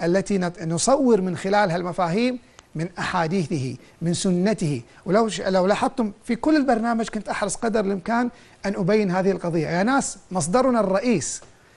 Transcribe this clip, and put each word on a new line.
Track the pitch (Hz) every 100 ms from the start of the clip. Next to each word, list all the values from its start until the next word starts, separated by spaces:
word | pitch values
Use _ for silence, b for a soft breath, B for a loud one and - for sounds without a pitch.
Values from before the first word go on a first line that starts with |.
التي | 170 190 185 202
نت-، | 175 -
نصور | 165 165 - 277 262 214
من | 185 175
خلالها | 190 202 202 170
المفاهيم | 175 170 170 196 247 247 - b b 151
من | 175 -
أحاديثه، | - 185 160 196 151 156 127 127 B B
من | 165
سنته. | 175 196 175 190 196 160 127 - B B
ولو | 202 226
ش-، | 175
لو | 196 190 185
لاحظتم | - 262 - 214 -
في | - 233
كل | 302 311
البرنامج | 269 220 233 226 220
كنت | 214 202
أحرص | - 202 -
قدر | 233 214
الإمكان | 196 196 208 233 247 - B B 196
أن | 214
أبين | 180 214 196
هذه | 185 190
القضية. | 175 175 165 151
يا | 170
ناس، | 214 277 - - -
مصدرنا | 185 156 240 262 233
الرئيس | 196 190 247 190 - - - b b